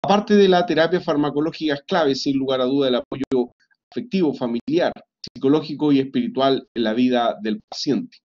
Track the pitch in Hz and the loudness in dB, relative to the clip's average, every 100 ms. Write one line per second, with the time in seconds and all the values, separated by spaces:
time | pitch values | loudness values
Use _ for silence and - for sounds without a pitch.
0 | - 202 208 208 196 180 175 156 165 175 | 2 0 4 4 6 4 2 2 2 0
1 | 175 151 147 139 160 - 156 143 - 185 | 0 0 0 -2 -4 -4 -4 -4 -2 0
2 | 151 131 143 135 135 131 127 139 135 120 | 0 0 -2 -2 -2 0 0 0 2 0
3 | - 135 135 127 123 _ _ _ _ 127 | -4 -8 -2 -2 -2 _ _ _ _ -12
4 | 123 190 160 127 123 117 - 160 135 - | -4 0 0 -2 -4 -4 -2 -2 -2 -4
5 | _ _ - - 135 151 147 139 151 139 | _ _ -20 -4 2 2 0 -2 2 2
6 | 135 127 113 127 135 131 - 117 110 110 | 2 -2 -4 0 0 0 -4 -4 -2 0
7 | 127 123 117 104 107 107 _ - - 113 | 0 2 0 -2 -6 -6 _ -10 -4 -4
8 | - _ | -4 _